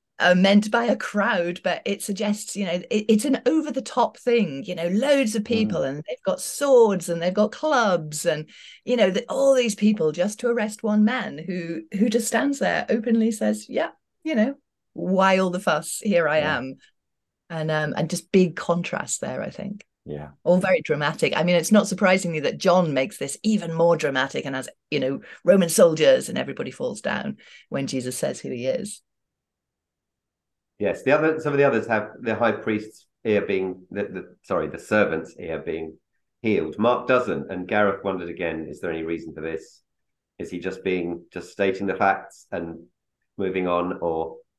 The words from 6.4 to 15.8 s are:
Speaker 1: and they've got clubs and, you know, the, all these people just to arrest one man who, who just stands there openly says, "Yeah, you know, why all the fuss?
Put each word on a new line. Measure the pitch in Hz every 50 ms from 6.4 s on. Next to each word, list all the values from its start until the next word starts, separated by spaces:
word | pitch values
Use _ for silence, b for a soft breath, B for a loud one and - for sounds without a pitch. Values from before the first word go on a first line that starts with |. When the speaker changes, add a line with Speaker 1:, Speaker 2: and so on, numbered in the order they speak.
| - - - - 294 277 269 240 226 214 196 175 165 -
Speaker 1:
and | 170 165
they've | 165 180 185
got | 202 214 214
clubs | - - - 311 294 247 226 202 185 165 156 151 151 151 -
and, | 170 156 151 156 B B B B B B B B
you | - 247
know, | 233 208 190
the, | 185 - -
all | - - 269 277 269 269
these | 254 240 226 208
people | - 208 214 220 214 160 156
just | 147 - 180 208 208 -
to | -
arrest | 233 233 233 214 220 214 - -
one | 208 214 214 208
man | 220 254 254 196 - 139 147
who, | 160 180 180 185 170 165 160 - - - -
who | 185 220 247
just | 214 240 214
stands | - - - 262 285 277 -
there | 202 175 170 - - -
openly | - 240 220 247 226 226 220 226
says, | 220 - 214 214 214 214 -
"Yeah, | - - - 320 - - _ _ _ _ _ -
you | 311 311
know, | 220 220 269 277 - _ _ _ _ _ _ -
why | - 175 180 190 190 190 190 190 190
all | 190 180
the | 175 185
fuss? | - 185 156 151